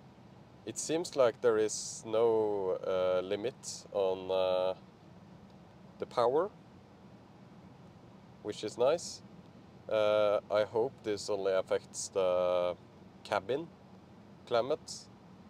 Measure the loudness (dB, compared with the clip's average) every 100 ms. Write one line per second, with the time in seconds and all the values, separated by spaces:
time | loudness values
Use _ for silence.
0 | -20 -20 -20 -20 -20 -16 -12 -10 -4 -4
1 | -2 2 2 4 2 2 0 -2 -8 -12
2 | -4 2 4 4 2 0 -2 -4 -2 0
3 | 2 0 -2 -4 -4 -8 -14 -14 -6 0
4 | 0 0 -2 0 2 2 0 -4 -12 -20
5 | -20 -20 -20 -20 -20 -20 -20 -20 -20 -14
6 | -6 0 2 2 0 -6 -20 -20 -20 -20
7 | -20 -20 -20 -20 -20 -20 -20 -20 -20 -20
8 | -20 -20 -20 -12 -10 -8 -8 0 2 2
9 | -4 -14 -18 -20 -20 -20 -20 -18 -2 0
10 | 2 4 4 2 2 0 2 0 -2 -4
11 | -4 -4 -2 -2 0 0 0 -4 -4 -12
12 | -4 0 2 2 2 2 0 -4 -12 -20
13 | -20 -20 -4 -2 -2 -6 -6 -16 -20 -20
14 | -20 -20 -20 -20 -2 0 0 -4 -6 -16
15 | -18 -20 -20 -20